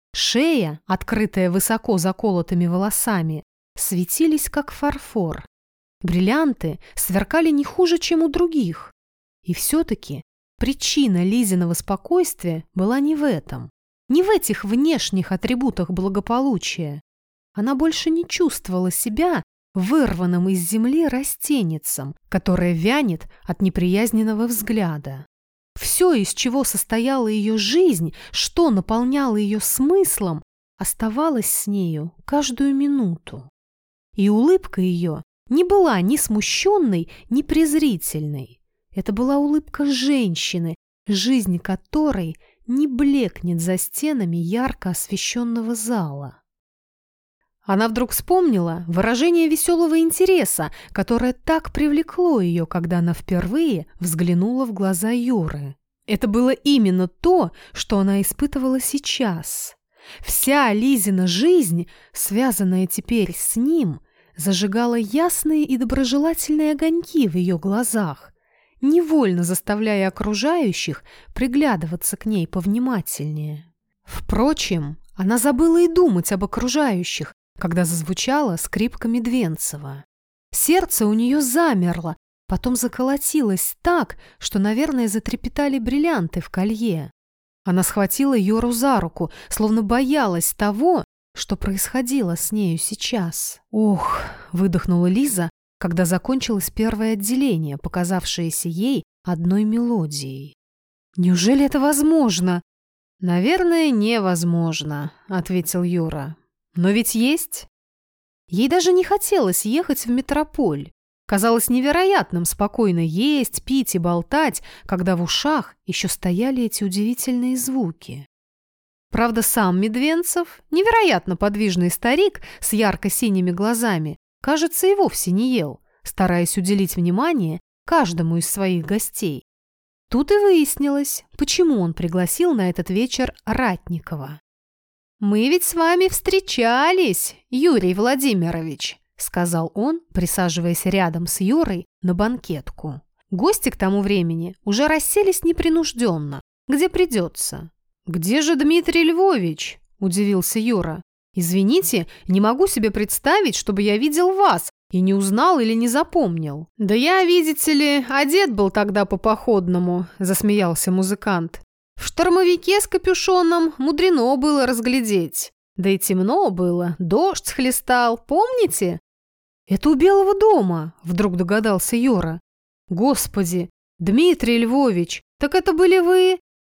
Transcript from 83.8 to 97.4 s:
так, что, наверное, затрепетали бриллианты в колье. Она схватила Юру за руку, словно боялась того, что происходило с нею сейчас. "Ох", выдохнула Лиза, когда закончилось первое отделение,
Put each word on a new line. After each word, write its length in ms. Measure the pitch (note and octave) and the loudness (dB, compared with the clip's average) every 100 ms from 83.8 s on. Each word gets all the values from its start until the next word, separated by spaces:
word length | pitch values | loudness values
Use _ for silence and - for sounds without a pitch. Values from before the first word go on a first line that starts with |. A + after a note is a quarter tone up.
так, 340 | E4+ E4+ - - - _ | 0 0 -2 -8 -20 _
что, 200 | - - | -6 -2
наверное, 500 | G#3 A3 D#4 C4 A3+ | 0 0 0 0 -2
затрепетали 720 | G#3+ - B3 B3 - C#4+ C4+ | -2 -6 -8 -6 -2 -2 -2
бриллианты 600 | A3+ C#4 E4+ C4+ E3 F3 | -2 0 0 0 -2 -6
в 100 | - | -6
колье. 600 | F#3 G3+ G#3+ A#3 D#3+ D3 - _ _ _ _ | -4 -2 -2 -2 -4 -6 -16 _ _ _ _
Она 180 | F#3+ F#3 | 0 0
схватила 520 | F3 G#3 F#3+ - C#4 | 0 0 -2 0 2
Юру 380 | A#3+ F#3+ A3+ A#3+ | 2 2 0 0
за 280 | A#3 C#4 A3+ | 0 0 0
руку, 320 | E3 - - - - | -2 -6 -8 -8 -10
словно 340 | - G#3+ A3 | -2 0 0
боялась 720 | G3+ A#3+ C4 D4+ G#3+ E3+ - | 2 0 2 2 0 0 -4
того, 500 | - G#3 G#3 E4+ E4+ - _ _ | -2 -2 2 2 2 -2 _ _
что 220 | - - F#3+ | -14 -8 -4
происходило 800 | G3 F#3+ - B3+ B3 C4+ F#3 E3 | -4 -4 -4 -4 -2 0 0 -2
с 160 | - | -4
нею 260 | G#3+ F#3 E3 | -2 0 -2
сейчас. 800 | - A3 - A3+ E3+ - - - _ | -4 -6 -4 -2 -4 -6 -8 -12 _
"Ох", 500 | G#3+ G#3+ F#3+ C6+ C6+ - - - | 0 2 2 0 -4 -6 -12 -8
выдохнула 540 | F3 F#3+ E3+ - F3 F3+ | -2 0 0 2 2 2
Лиза, 440 | G#3 C#4+ F#3+ E3 - _ _ | 2 0 -2 -4 -8 _ _
когда 260 | F3+ E3+ | -2 0
закончилось 680 | F3 F3+ - C4 - G3+ - | 0 0 -2 -2 -2 -4 -4
первое 420 | - A3 G#3+ A3 | -2 -2 -2 -2
отделение, 600 | G#3+ G3+ B3+ | -2 -2 0